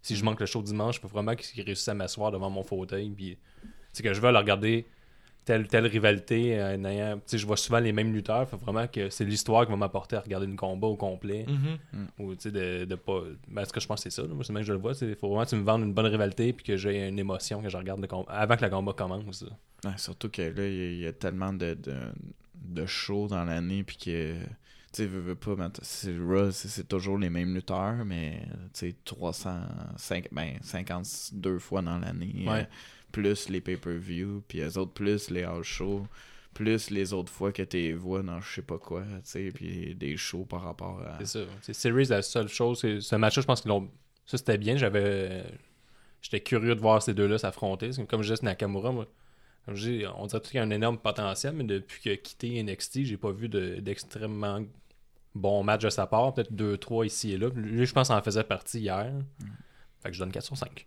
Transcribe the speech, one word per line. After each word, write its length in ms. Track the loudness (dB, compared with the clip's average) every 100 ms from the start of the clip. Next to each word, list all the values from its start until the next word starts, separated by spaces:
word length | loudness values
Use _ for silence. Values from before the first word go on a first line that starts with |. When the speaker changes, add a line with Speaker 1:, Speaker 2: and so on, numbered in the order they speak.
Speaker 1:
Si 160 | -2 2
je 60 |
Speaker 2:
Mm. 20 |
Speaker 1:
manque 160 | 2 2
le 60 | 0
show 160 | -2
dimanche, 340 | -2 0 0 0
je 40 |
peux 60 | -4
vraiment 280 | -2 0 -2
qu'ils 260 | -4 -8
réussissent 260 | -6 -2 -2
à 60 |
m'asseoir 360 | -2 -4 0 0
devant 160 | 0 -2
mon 140 | -4
fauteuil. 480 | -2 -4 -2 -4 -4
Puis, 260 | -6 -8 -10 -16 -20
tu 80 | -18 -18 -14
sais, 100 | -2
que 120 | 0
je 60 | 6
veux 100 | 8
leur 80 | 8
regarder 460 | 8 4 6 4 0 -14 -20 -20 -20 -18
telle, 240 | 2 2 6
telle 180 | 4 6
rivalité. 720 | 6 6 6 4 2 4 2
Euh, 180 | 2 0
en 80 | 0
ayant, 300 | 0 -2 -4
tu 60 | -2
sais, 100 | -2
je 80 | 2
vois 120 | 0
souvent 200 | 4 4
les 140 | 4
mêmes 220 | 4 4
lutteurs. 340 | 2 2 0 0
Faut 80 | -2
vraiment 300 | -2 0 0
que 240 | -2 -4
c'est 140 | 0 0
l'histoire 400 | 2 6 6 6
qui 60 |
va 40 | 4
m'apporter 400 | 2 0 -2 -4
à 40 |
regarder 260 | -2 -4 -2
une 100 | -2
combat 300 | -4 0 0
au 100 | 0
complet. 480 | -2 -4 -4 -4 0
Speaker 2:
Mhm. 320 | 0 0 -2 -8
Speaker 3:
Mm. 300 | -10 -10 -8
Speaker 1:
Ou, 120 | -8
tu 100 | -6
sais, 60 | -4
de, 360 | -2 -2 -2 -4
de 80 |
pas. 260 | -6 -2 -2 -2 -12 -10
Ben, 180 | -6 -4
ce 80 |
que 60 | -4
je 60 | -4
pense, 140 | -4
c'est 100 | -6
ça, 120 | -6
là. 60 | -6
Moi, 140 | -4
c'est 120 | -4
même 80 | -4
que 60 | 0
je 40 |
le 60 | 0
vois. 140 | 0 -2
Il 120 | -4 -2
faut 120 | 0
vraiment 160 | 0
que 60 | 2
tu 60 | 2
me 80 |
vendes 180 | 4 4
une 100 | 4
bonne 140 | 4 4
rivalité 480 | 6 2 4 2
puis 100 | 2
que 140 | 0 0
j'ai 280 | 2 0 0
une 120 | -2
émotion 420 | -2 -2 -4 -4
que 80 | -4
je 80 | -6
regarde 240 | -6 -4
le 60 | -4
com-, 180 | -4 -4
avant 280 | 0 4 6
que 80 |
le 60 | 6
combat 240 | 2 0
commence. 500 | 0 -2 -4 -6 -10 -12 -14 _ _
Speaker 3:
Ouais, 80 | -8 -6
surtout 320 | -6 -6 -8
que 140 | -4
là, 240 | -4 -2 -2
il 80 |
y 60 | -2
a, 80 | -4
il 80 | -4
y 40 | -4
a 60 |
tellement 400 | -4 -4 -2 -2
de, 220 | 0 -2
de, 200 | -2 -4 -6 -6 -10 -12 -16 -20 -16
de 280 | -10 -6
shows 440 | -4 -4 -2 -2 0
dans 160 | 0
l'année 400 | 0 0 0 -2
puis 120 | -4 -8
que, 360 | -4 -2 -2
tu 40 | -4 -8 -12 -18 -20 -16
sais, 160 | -4 -4
veux, 140 | -2
veux 160 | -6 -6
pas, 180 | -4 -2
mais 140 | -4
t-, 80 | -6
c'est 320 | -10 -8 -6 -2
Raw, 320 | 2 6 4
c'est, 160 | 2 -6
c'est 220 | -8 -2
toujours 280 | -2 0 0
les 140 | 0
mêmes 240 | 2 0
lutteurs, 500 | -2 -2 -2 0 -2
mais, 360 | -2 -2 -4 -4 -8 -10 -12
tu 140 | -8 -6
sais, 60 | -6
trois 280 | -12 -6 -4
cent 280 | -4 -4 -6 -6 -8 -10 -10
cinq, 300 | -4 -4 -4
ben, 220 | -6 -6 -6
cinquante-deux 1000 | -8 -8 -4 -6 -6 -8 -8 -4 -2 -2
fois 200 | -2 -2
dans 140 | 0 -2
l'année, 460 | -2 -4 -4 -2
Speaker 1:
Ouais. 180 | 0 0
Speaker 3:
euh, 20 | -2 -8 -20 -20 -10
plus 360 | 0 2 2 0
les 120 | -4
pay-per-view, 840 | -2 -4 -4 -6 -4 -4 -4 -6 -8
puis 140 | -6
eux 160 | -4 -2
autres, 120 | -4
plus 360 | -2 2 2 0
les 140 | -4
house 200 | -2 -4
shows, 440 | -6 -4 -2 -2 -4 -12 -20 -20 -20
plus 360 | -2 2 2 0
les 220 | -2 0
autres 180 | -2 -6
fois 200 | -2 -2
que 100 | 0
t'es 300 | -2 0 0
vois 300 | -2 -2 -4
dans 160 | -4 -6
je 140 | -8 -10
sais 60 |
pas 160 | -8 -8
quoi, 240 | -6 -8
tu 180 | -6 -10
sais, 300 | -10 -6 -6
puis 400 | -6 -8 -6 -8
des 220 | -6 -6 -4
shows 280 | -4 -6
par 180 | -6 -6
rapport 360 | -8 -8 -8 -8 -10
à 120 | -8
Speaker 1:
C'est 60 | -6
ça. 120 | -6 -6 -10
C'est 100 | -12
Series, 340 | 0 4 6 6
la 160 | 6
seule 260 | 4 0 0
chose, 320 | 2 2 4
c'est 200 | 0 0
ce 140 | 2
match-là, 280 | 4 6 6
je 40 | 4
pense 140 | 2
qu'ils 80 | 4
l'ont, 200 | 2 2 -12 _ _ _
ça, 120 | -4
c'était 200 | 2 2
bien. 180 | 4 4
J'avais, 680 | 4 4 4 2 0 -4 -8 -14 -20 _ _ -20 -20 -18
j'étais 200 | -4 -4
curieux 340 | 2 2 4
de 60 | 6
voir 200 | 8 8
ces 140 | 6
deux-là 240 | 4 4 4
s'affronter. 540 | 2 -2 -2 -2 -4
C'est 120 | -4 -2
comme 160 | 0
je 80 | 2
disais, 100 | 0
Nakamura, 460 | 0 0 -2 0 -2
moi, 160 | -2 -6 _ -20 -20 -20 _
comme 100 | -10 -4
je 140 | -2
dis, 140 | -2 -2 -6
on 100 | -4
dirait 140 | -4
qu'il 140 | -2 0
y 20 |
a 40 |
un 80 | 2
énorme 260 | 2 2 2
potentiel, 540 | 0 0 0 0 -2
mais 100 | -2
depuis 360 | 0 -2 -4 -8
qu'il 120 | -2
a 40 | -2
quitté 400 | -4 -8 -4 -2
N 120 | -4
X 200 | -4 -4
T, 140 | -2
j'ai 140 | -2 0
pas 140 | -2
vu 160 | -2 -2
de, 260 | -2 -2 -4
d'extrêmement 800 | -6 -6 -8 -8 -6 -4 -2 -2 -6 -10 -20 -20 -20 -20 -14
bon 280 | -2 2 4
match 200 | 4 4
de 80 | 4
sa 160 | 2 2
part. 260 | 4 4
Peut-être 180 | 2 -2
deux, 240 | 0 0 0
trois 260 | 0 0
ici 280 | 0 0 -2
et 60 | 0
là. 100 | 0
Lui, 300 | 0 -2 2
je 80 | 4
pense, 160 | 4 6
en 100 | 4
faisait 220 | 4 0
partie 360 | 2 -2 -2 -4
hier. 320 | -2 0 -2
Speaker 3:
Mm. 320 | -4 -6 -10 -14 -14 -18 -20 -20 -12
Speaker 1:
Fait 60 | -10
que 60 |
je 60 | -6
donne 120 | -4
quatre 120 | -4
sur 120 | -6 -6
cinq. 300 | -8 -10